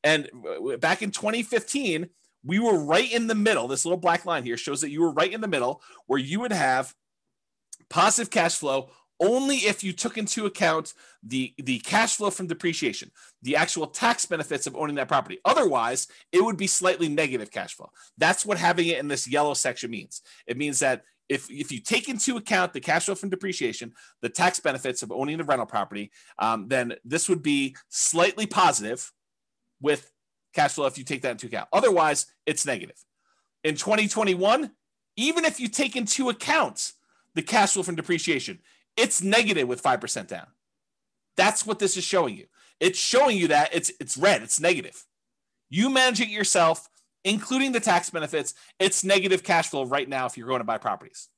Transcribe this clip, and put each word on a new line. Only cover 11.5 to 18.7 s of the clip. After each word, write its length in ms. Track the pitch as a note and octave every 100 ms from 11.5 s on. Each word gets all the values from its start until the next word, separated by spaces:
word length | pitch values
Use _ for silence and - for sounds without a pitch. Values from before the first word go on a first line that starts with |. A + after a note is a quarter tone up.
| -
the 220 | B2+ B2
cash 380 | - G#3 A3+ -
flow 120 | G3+
from 180 | G3 F#3
depreciation, 640 | E3+ E3+ E3 C3 G2 - _ - _
the 160 | B2 D3+
actual 300 | D#3+ - D3+
tax 400 | - A#3 A#3 -
benefits 400 | E3 D3 C#3+ C#3+
of 100 | C3
owning 200 | D3+ C#3+
that 120 | B2
property. 300 | C#3+ - -
Otherwise, 640 | G3 D4+ G#3+ C3 A#2 B2+ - - _
it 120 | F3+
would 140 | A3 F#3
be 80 | F#3+
slightly 420 | - F#3 F3+ E3
negative 420 | D3 D3+ B2+ G#2
cash 240 | G#2 -
flow. 160 | - - _ - -
That's 260 | D#3 -
what 140 | G#3 F#3
having 300 | F3